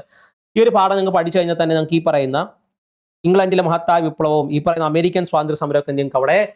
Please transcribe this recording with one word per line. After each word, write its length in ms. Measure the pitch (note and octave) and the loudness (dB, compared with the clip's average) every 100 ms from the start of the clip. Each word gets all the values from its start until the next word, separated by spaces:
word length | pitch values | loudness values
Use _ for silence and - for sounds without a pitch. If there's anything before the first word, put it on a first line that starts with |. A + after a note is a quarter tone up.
| - _ _ _ _ G#3+ | -2 _ _ _ _ 2
ഈ 80 | |
ഒരു 80 | A3+ G#3+ | 2 4
പാഠം 160 | F#3+ G3 | 2 0
നിങ്ങൾക്ക് 200 | F#3+ F3+ | 0 0
പഠിച്ചു 180 | E3+ F#3 | 0 0
കഴിഞ്ഞാൽ 200 | E3+ E3 | 0 0
തന്നെ 140 | E3 D#3+ | 0 0
നിങ്ങൾക്ക് 240 | D#3 E3 | 0 0
ഈ 40 | E3 | 0
പറയുന്ന 300 | D3 C3+ C#3 G3 _ _ _ _ _ _ _ E3 | 0 0 -2 -4 _ _ _ _ _ _ _ 0
ഇംഗ്ലണ്ടിലെ 360 | F#3 F#3+ F#3 E3 | 2 2 2 0
മഹത്തായ 340 | E3+ F3 E3+ D#3+ | 0 0 0 0
വിപ്ലവവും 400 | D#3 D#3 D3+ C#3+ D3 | -2 0 0 -2 -2
ഈ 20 | D#3+ | -2
പറയുന്ന 220 | E3 D#3 | -2 0
അമേരിക്കൻ 320 | D#3+ F3 F3+ F3 | 0 0 -2 -2
സ്വാതന്ത്ര്യ 300 | D#3+ D3+ D3+ | -2 -2 -4
സമരമൊക്കെ 300 | D3 C#3+ C#3+ C#3 | -2 -2 -2 -4
നിങ്ങൾക്ക് 180 | C#3 C3+ | -2 -2
അവിടെ 200 | C3+ F3+ G#3 | 2 2 0